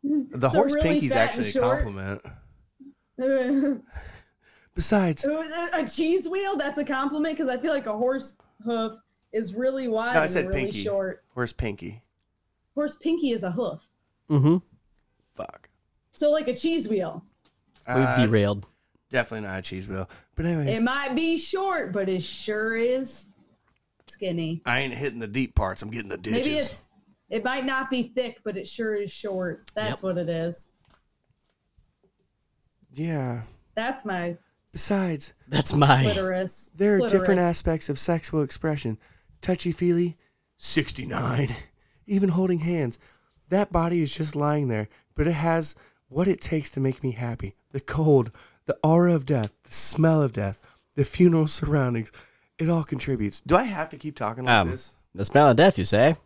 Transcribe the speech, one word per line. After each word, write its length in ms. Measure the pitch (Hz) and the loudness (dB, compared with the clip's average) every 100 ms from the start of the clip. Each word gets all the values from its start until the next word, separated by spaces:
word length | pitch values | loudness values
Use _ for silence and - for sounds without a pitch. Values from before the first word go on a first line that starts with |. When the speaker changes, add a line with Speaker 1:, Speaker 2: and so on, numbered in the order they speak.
Speaker 1:
The 460 | 285 294 254 131 127 | 0 -2 -2 0 2
Speaker 2:
So 80 | 156 | 4
Speaker 1:
horse 160 | 277 | 4
Speaker 2:
really 160 | 294 165 | 2 2
Speaker 1:
pinky's 240 | 302 139 | 2 2
Speaker 2:
fat 60 | - 117 | 2 2
Speaker 1:
actually 160 | 233 214 | 0 -2
Speaker 2:
and 60 | 254 | 0
Speaker 1:
a 40 | |
Speaker 2:
short. 240 | 240 262 | 0 0
Speaker 1:
compliment. 380 | - 95 95 202 - - - _ _ _ 269 _ _ - | -2 -6 -8 -8 -10 -20 -20 _ _ _ -20 _ _ -6
Speaker 2:
<laughs> 680 | 262 269 254 277 294 240 - - - - _ _ _ _ _ | 0 0 2 2 2 -2 -8 -18 -18 -20 _ _ _ _ _
Speaker 1:
Besides 520 | - - 208 185 147 277 | -4 2 4 2 0 -2
Speaker 2:
Ooh, 120 | 311 | -2
a, 320 | 320 330 339 | -4 -6 -2
a 120 | 339 277 | -2 -2
cheese 400 | - 320 359 320 | -2 0 0 0
wheel, 260 | 381 392 392 | -4 -4 -2
that's 220 | 285 294 | -4 -4
a 80 | 285 | -4
compliment, 520 | 262 277 302 320 311 | -2 -2 -2 -2 -2
'cause 120 | 277 | -2
I 80 | 247 | -2
feel 140 | 294 | -2
like 120 | 285 226 | -2 -2
a 40 | |
horse 420 | 214 247 269 262 _ _ _ | -2 0 -2 -6 _ _ _
hoof 300 | 220 233 220 220 _ _ _ | -4 -2 -4 -8 _ _ _
is 200 | 220 196 | -6 -6
really 340 | 202 254 269 254 | -2 -2 -2 -2
wide 240 | 220 233 | -2 2
Speaker 1:
No, 60 | 247 | 2
I 20 | |
Speaker 2:
and 80 | 156 | 2
Speaker 1:
said 160 | 180 185 | 0 0
Speaker 2:
really 140 | 165 | -2
Speaker 1:
pinky. 180 | 196 214 | -2 -4
Speaker 2:
short. 400 | 196 196 190 - _ | -4 -2 -4 -8 _
Speaker 1:
Horse 180 | 123 120 | -6 -6
pinky. 480 | - 117 98 85 110 _ _ _ _ _ _ _ | -4 -6 -6 -12 -14 _ _ _ _ _ _ _
Speaker 2:
Horse 220 | - 294 - | -6 -6 -4
pinky 340 | 330 330 285 | -2 0 0
is 120 | 226 | -2
a 80 | 180 | -4
hoof. 360 | 175 220 156 _ _ _ _ _ | -4 -4 -6 _ _ _ _ _
Speaker 3:
Mm-hmm. 280 | 151 139 180 - _ _ _ _ _ _ - | 4 6 4 0 _ _ _ _ _ _ -14
Speaker 1:
Fuck. 340 | - - _ _ _ _ _ | -14 -14 _ _ _ _ _
Speaker 2:
So, 180 | - 294 | 0 2
like, 160 | 302 247 | 2 0
a 80 | 247 | -2
cheese 320 | 330 330 214 | -2 -2 0
wheel. 360 | 214 170 175 - _ _ _ _ - - | -2 -2 -8 -18 _ _ _ _ -20 -2
Speaker 3:
We've 120 | 127 | 2
Speaker 1:
Uh, 180 | 131 127 | 4 4
it's 40 | 117 | 4
Speaker 3:
derailed. 340 | 110 101 101 95 _ _ _ _ | 4 4 0 -6 _ _ _ _
Speaker 1:
definitely 360 | 131 117 110 101 | -2 -2 -6 -8
not 120 | 95 | -6
a 20 | |
cheese 280 | 90 92 95 | -6 -8 -6
wheel. 200 | 95 92 - _ - | -6 -8 -12 _ -6
But 100 | 165 | -2
anyways. 340 | 165 143 220 | 0 0 0
Speaker 2:
It 20 | |
might 320 | 233 277 277 262 | 0 0 -2 -2
be 220 | 330 330 | 0 -2
short, 540 | - 381 392 349 254 | -2 -4 -2 -2 -2
but 160 | 196 190 | -2 -2
it 160 | 185 | -2
sure 520 | - - - 214 220 226 | -4 -10 -6 -4 -2 -2
is 480 | 233 262 262 - - _ _ _ _ _ _ _ - | 0 0 -4 -12 -18 _ _ _ _ _ _ _ -20
skinny. 500 | - 190 170 160 165 - | -8 -4 -2 -4 -4 -2
Speaker 1:
I 140 | 120 | -2
ain't 140 | 135 | -2
hitting 260 | 113 139 117 | -4 -6 -6
the 80 | 110 | -6
deep 280 | 113 123 - | -4 0 0
parts. 260 | 98 95 | -2 -4
I'm 80 | 104 | -8
getting 200 | 113 101 | -8 -8
the 80 | 92 | -10
Speaker 2:
Maybe 140 | 214 233 | -2 0
Speaker 1:
ditches. 120 | 294 302 - | 0 -2 -4
Speaker 2:
it's, 140 | - - _ _ _ _ | -6 -18 _ _ _ _
it 140 | 220 | -4
might 220 | 240 269 262 | -2 -4 -2
not 240 | 269 269 | -4 -2
be 140 | 262 | -2
thick, 360 | 233 - 240 - | -2 -4 -6 -6
but 140 | 214 190 | -8 -8
it 100 | - | -10
sure 280 | - 220 208 | -6 -4 -4
is 160 | 202 | -6
short. 600 | - 208 190 180 - - - | -8 -8 -4 -4 -6 -10 -6
That's 140 | 214 | -4
Speaker 3:
Yep. 140 | - | -4
Speaker 2:
what 140 | 190 180 | -4 -4
it 120 | 170 | -4
is. 400 | 165 170 170 - _ _ _ _ _ _ _ _ _ _ _ _ _ _ _ _ _ _ _ _ _ _ | -4 -4 -6 -16 _ _ _ _ _ _ _ _ _ _ _ _ _ _ _ _ _ _ _ _ _ _
Speaker 1:
Yeah. 480 | 127 160 156 131 120 110 - _ - | -8 -4 -4 -4 -6 -10 -20 _ -6
Speaker 2:
That's 300 | 226 269 214 | -6 -6 -6
my 320 | 185 175 170 _ _ _ | -4 -6 -8 _ _ _
Speaker 1:
Besides, 600 | - - 202 185 156 - _ - | -6 -2 0 0 -4 -8 _ -2
Speaker 3:
That's 240 | 143 139 | 0 2
my 300 | 147 143 139 | 4 6 6
Speaker 2:
clitoris. 680 | 127 190 185 185 190 - - 160 | 6 2 -2 -2 -4 -8 -18 0
Speaker 1:
there 200 | 202 202 | 4 4
are 40 | |
different 260 | 220 196 185 | 4 2 4
Speaker 2:
Clitoris. 140 | 185 | 4
Speaker 1:
aspects 500 | 175 170 - 160 - | 4 2 0 -2 -2
of 100 | 143 | -2
sexual 420 | - 170 - 156 | 0 0 0 -2
expression. 560 | 143 - 160 147 120 110 _ _ _ _ | -2 -2 -2 -2 -4 -6 _ _ _ _
Touchy-feely, 760 | - 180 180 160 175 170 175 165 _ _ _ _ | -2 -2 -2 0 2 2 2 -2 _ _ _ _
sixty-nine. 920 | - - - - - 127 120 123 139 117 - _ _ _ - | 0 0 0 -6 -6 -4 0 0 0 -4 -12 _ _ _ -2
Even 220 | 196 190 | 0 2
holding 300 | 170 185 175 | 2 2 0
hands. 380 | 165 175 131 - _ _ _ _ _ | 0 -2 -2 -6 _ _ _ _ _
That 220 | 185 202 | 0 2
body 280 | 170 170 175 | 2 2 2
is 140 | 147 - | 0 -2
just 180 | 156 | -4
lying 360 | 147 147 151 135 | 0 0 2 0
there, 180 | 110 107 _ _ | 0 -4 _ _
but 140 | - 147 | -2 0
it 60 | |
has 420 | 160 165 165 156 - - _ _ | 2 2 2 0 -8 -18 _ _
what 200 | 135 185 | 0 2
it 100 | 180 | 2
takes 300 | - 156 143 | 0 -2 -4
to 80 | - | -2
make 240 | 135 131 | -2 0
me 80 | 135 | -4
happy. 420 | 113 120 113 98 - _ | -4 -6 -6 -8 -12 _
The 100 | 139 | -10
cold, 500 | - 147 156 139 117 - - _ - | -4 0 6 6 4 -6 -20 _ -6
the 120 | - | 0
aura 320 | 156 165 175 | 4 6 6
of 120 | 170 131 | 2 2
death, 260 | 139 107 _ | -2 -2 _
the 100 | _ | _
smell 480 | - - - 160 160 | -2 0 4 4 4
of 100 | 139 | 2
death, 300 | 107 101 104 _ _ _ - | 0 -4 -6 _ _ _ -2
the 80 | |
funeral 440 | 135 - 180 165 156 | -2 4 4 6 2
surroundings. 640 | - 143 147 127 117 110 - - _ _ - | 0 0 0 0 -2 -6 -14 -20 _ _ -4
It 120 | 165 | 0
all 140 | 170 147 | 0 -2
contributes. 560 | 131 139 127 104 - | -6 -4 -2 -2 -4
Do 160 | - 175 | 2 2
I 60 | |
have 260 | 247 185 156 | 2 -4 -8
to 80 | 143 | -8
keep 180 | 151 151 | -12 -4
talking 300 | 107 117 127 | -4 -2 4
like 80 | 117 | 6
Speaker 3:
Um, 160 | 87 | 4
Speaker 1:
this? 240 | 92 - _ _ | -2 -12 _ _
Speaker 3:
the 120 | - 104 | -6 2
smell 240 | 139 147 | 8 8
of 80 | 120 | 8
death, 200 | 185 - | 6 6
you 60 | - | 2
say? 300 | 101 135 160 | 4 4 2